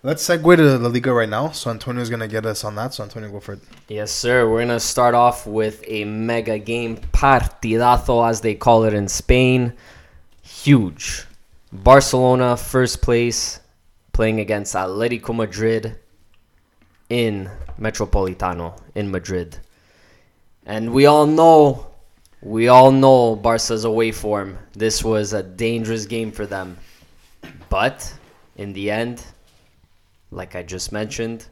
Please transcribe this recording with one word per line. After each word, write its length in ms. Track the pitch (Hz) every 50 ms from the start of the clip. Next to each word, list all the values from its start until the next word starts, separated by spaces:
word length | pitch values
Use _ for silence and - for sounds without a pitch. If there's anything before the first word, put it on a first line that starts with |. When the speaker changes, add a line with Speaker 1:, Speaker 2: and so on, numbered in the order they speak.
| -
Speaker 1:
let's 220 | 131 160 - - -
segue 280 | 175 165 151 170 175
to 220 | 165 156 143 135 123
La 100 | 117 120
Liga 240 | 120 127 123 135
right 160 | 123 117 113 107
now. 220 | 107 113 135 120
So 200 | - - - 120
Antonio's 400 | 117 104 - 131 120 123 120 113
gonna 160 | 120 113 113
get 180 | 104 110 110 107
us 200 | 113 104 - -
on 100 | 107 104
that. 180 | 104 113 113 -
So 100 | - 107
Antonio, 260 | 101 - 113 107 104
go 80 | 101 101
for 140 | - - 101
it. 60 | - _ _ - - _ _
Speaker 2:
Yes, 220 | 107 107 107 104
sir. 380 | - - - 120 123 127 120 110
We're 100 | 113 113
gonna 180 | 120 120 120 113
start 340 | - - - 127 123 120 120
off 320 | 120 120 120 120 - -
with 380 | 110 104 110 107 107 107 - -
a 180 | - 110 107 104
mega 540 | 104 107 110 110 117 117 117 110 113 110 104
game, 380 | 101 110 117 120 117 113 113 - - -
partidazo, 1160 | - - 143 139 135 123 - - - - - 113 110 113 120 120 123 123 - - 123 117 117 117
as 120 | 117 110
they 140 | 110 113 104
call 280 | - - 123 117 113 113
it 100 | 110 107
in 120 | 104 101
Spain. 680 | 95 - - - - 123 127 127 127 127 127 123 120 120 - - - - - - _ _ - _ _ _ _
Huge. 840 | _ - - - - 143 143 123 104 90 78 - - - - - - - - - _ _ _ - _ _
Barcelona, 840 | - 95 95 120 135 139 135 - - 127 127 127 127 127 127 123 120
first 440 | 117 - - - 131 127 117 - -
place, 600 | - - 120 117 120 120 113 - - - - - _ _ _ _ _ _ _ _ _ _
playing 280 | - - 110 110 110 110
against 340 | 107 95 107 104 101 - -
Atletico 600 | 95 95 92 95 104 113 120 120 113 - - 117
Madrid 640 | 117 110 104 92 101 110 113 113 110 104 110 - - _ _ _ _ _ _ _ _ _ _ _ _ _ _ _ _ _ _ _ _ _ _
in 400 | 117 120 117 113 104 98 95 95 101 - - - - -
Metropolitano 960 | 110 110 110 - 107 92 - 101 95 92 92 - 101 90 87 85 85 82 - - - - _
in 140 | 104 104 101
Madrid. 460 | 95 92 82 - 95 90 85 82 - - - _ _ _ _ _ _ _ _ _ _ _ _ _ _ _ _ _ _ _ _
And 260 | - 104 110 113 117
we 140 | 120 135 139
all 200 | 147 151 151 151
know, 600 | 151 156 156 165 165 160 156 147 143 131 - - - - - - _ _ _ _ _ _ _
we 240 | - 98 110 113 117 120
all 220 | 123 127 131 135
know 460 | 135 135 135 135 131 127 120 117 110
Barca's 480 | 104 101 117 117 113 - - 117 110 110
away 260 | 113 110 113 113 113
form. 480 | 107 - - 107 104 101 98 95 95 92 - _
This 320 | - 101 110 110 107 - -
was 280 | 113 110 107 104 95
a 100 | 107 104 92
dangerous 640 | 92 92 92 117 113 117 117 113 107 113 110 104
game 260 | 98 120 113 113 107
for 120 | 104 - 104
them. 320 | 95 98 95 92 92 87 - - - - _ _ _ _ _ _ _ _ _ - - - - - _
But 440 | - 95 107 135 135 - - - - - _ _ _ _ _ _ _
in 160 | - 101 101 98
the 160 | 98 98 104
end, 340 | 104 110 117 120 123 117 - - - _ _ _ _ _ _ _ _ _ _ _ _ _ _ _ _ _ _ _
like 240 | - 87 92 - -
I 80 | 90
just 300 | 87 80 92 90 - -
mentioned 540 | 107 107 107 107 - - 113 113 117 113 - -